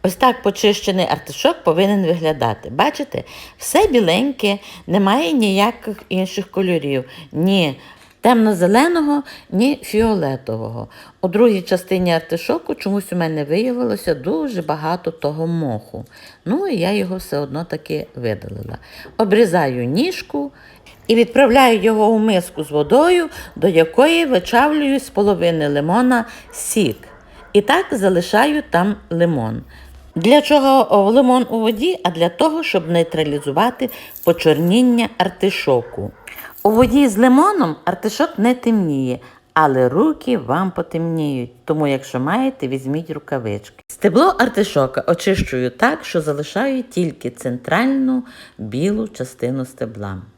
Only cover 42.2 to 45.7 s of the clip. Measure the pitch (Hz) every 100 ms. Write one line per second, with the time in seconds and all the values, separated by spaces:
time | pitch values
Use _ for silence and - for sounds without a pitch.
42.2 | 139 214 269 262 131 135 131 151 165 151
43.2 | - 135 113 101 - _ - - 196 185
44.2 | 330 - 247 202 202 147 131 - - 170
45.2 | - 196 - 127 123